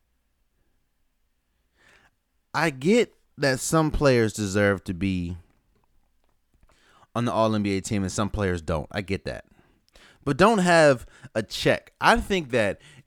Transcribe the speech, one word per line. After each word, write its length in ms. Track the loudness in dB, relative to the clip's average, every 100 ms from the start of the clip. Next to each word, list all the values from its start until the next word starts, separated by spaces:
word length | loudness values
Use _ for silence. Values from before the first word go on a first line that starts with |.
| _ _ _ _ _ _ _ _ _ _ _ _ _ _ _ _ _ _ _ _ _ _ _ _ _
I 180 | -2 -2
get 440 | -2 0 2 0 _ _ -6
that 200 | -2 -2
some 320 | 0 0 0
players 440 | 0 2 2 2
deserve 500 | -2 -2 2 2 0
to 80 | -4
be 460 | -4 -4 -2 -4 -10 -16 _ _ _ _ _ _ _ _ _ _ _ _ _ _ _ _
on 100 | -4
the 80 | -2
All 220 | 0 0
N 80 | 0
B 140 | 0 -2
A 40 |
team 220 | -2 -4
and 100 | -4
some 160 | -4 -4
players 320 | -2 -2 -4
don't. 260 | -4 -6 -6
I 80 | -10
get 240 | -8 -8
that. 220 | -8 -14 -16 _ _ _ _ _ -20 _
But 120 | -6 2
don't 220 | 4 4
have 480 | 4 6 6 4 -2 -20 -8
a 80 | -6
check. 520 | -6 -2 0 0 -4 _
I 160 | 2 2
think 320 | 0 -4 -2
that 280 | -2 -2 -4 -14 -20